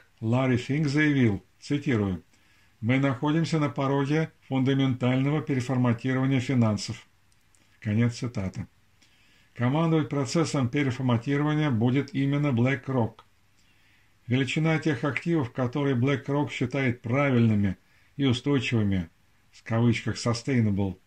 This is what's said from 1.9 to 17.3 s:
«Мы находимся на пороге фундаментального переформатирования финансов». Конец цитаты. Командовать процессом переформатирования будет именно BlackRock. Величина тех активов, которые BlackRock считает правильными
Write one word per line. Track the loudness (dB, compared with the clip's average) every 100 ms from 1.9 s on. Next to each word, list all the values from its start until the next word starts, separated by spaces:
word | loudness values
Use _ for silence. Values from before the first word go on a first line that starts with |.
| 0 0 -4 -8 _ _ _ _ _
«Мы | -2 2
находимся | 0 0 0 0 0 0
на | 0
пороге | 0 0 0 0 0 -2 -8 -4
фундаментального | 0 2 2 0 0 0 2 0 -2
переформатирования | -2 -4 -2 0 0 0 -2 0 2 0
финансов». | 2 2 2 2 -4 -10 -14 _ _ _ _ _ _ _
Конец | -2 2 0 -2
цитаты. | -8 -6 -8 -8 -14 _ _ _ _ _ _ _ _
Командовать | -4 -2 0 2 2 0
процессом | -2 -2 0 0 0 0
переформатирования | 0 -2 -2 0 0 0 0 0 0 0
будет | 2 2 2 -2
именно | -2 0 0 0
BlackRock. | 2 2 0 -2 -2 -2 -4 -20 _ _ _ _ _ _ _ _ _ -4
Величина | -2 0 0 0 0
тех | 0 -2
активов, | -2 -4 -2 0 -2
которые | -4 -4 -2 -2 0
BlackRock | 0 0 -2 -2 -2
считает | -4 -4 -2 -2 -2
правильными | -2 0 2